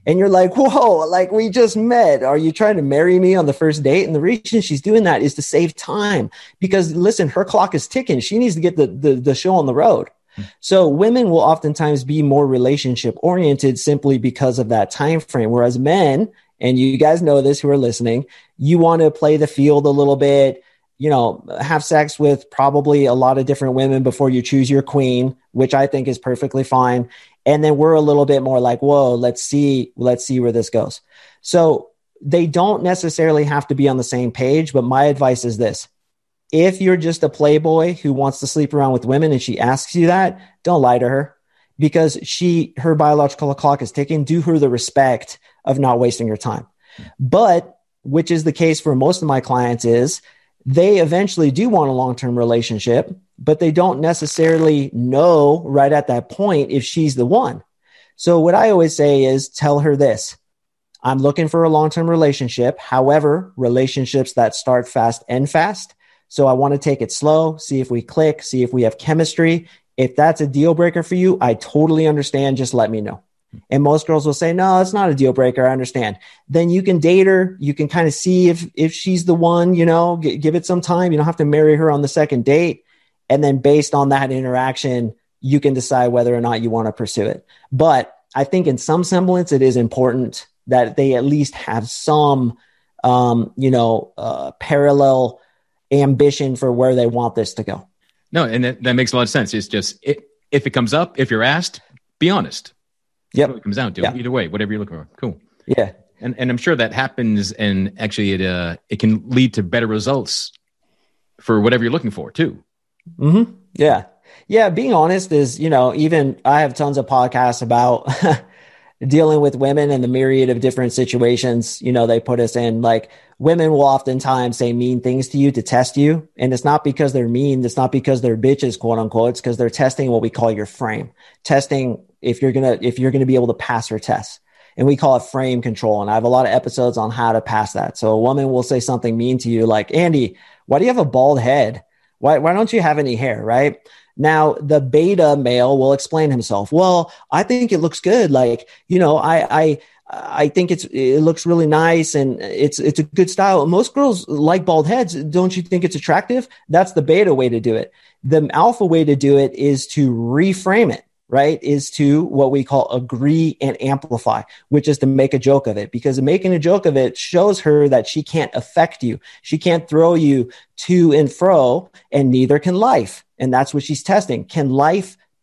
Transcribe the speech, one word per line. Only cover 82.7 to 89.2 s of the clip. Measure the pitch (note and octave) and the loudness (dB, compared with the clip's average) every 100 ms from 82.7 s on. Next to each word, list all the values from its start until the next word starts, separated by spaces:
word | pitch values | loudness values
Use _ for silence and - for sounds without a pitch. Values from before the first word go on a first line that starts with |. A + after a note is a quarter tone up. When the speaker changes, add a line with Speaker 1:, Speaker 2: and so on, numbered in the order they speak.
| - _ _ _ _ - | -4 _ _ _ _ -2
Speaker 1:
And | C#3 | 0
then | C#3+ C3+ | 2 2
based | C#3+ D3+ C#3+ C#3+ | 2 2 2 0
on | C#3 | 2
that | C3+ C3+ | 0 -2
interaction, | C3 B2+ B2+ C3 C3 C#3+ B2 A#2 - _ _ | -4 -4 -2 -2 -4 -4 -4 -4 -8 _ _
you | C3 C#3+ | -2 0
can | C#3+ | 0
decide | C3 - C3 B2 | -2 -2 0 2
whether | A#2+ A#2+ A#2+ | 2 0 0
or | |
not | A#2+ A2+ | -2 -2
you | A#2 | -2
wanna | A2+ A2 | -2 -4
pursue | - G#2+ - G#2 | -6 -8 -4 -4
it. | - _ _ - | -6 _ _ -8
But | C3 D#3+ C3+ - _ _ C3+ | 0 2 2 0 _ _ -6
I | |
think | C#3 F#3 D#3 | -2 0 0
in | B2+ | -2
some | - E3 F3 | -2 -2 0
semblance, | F#3 | 0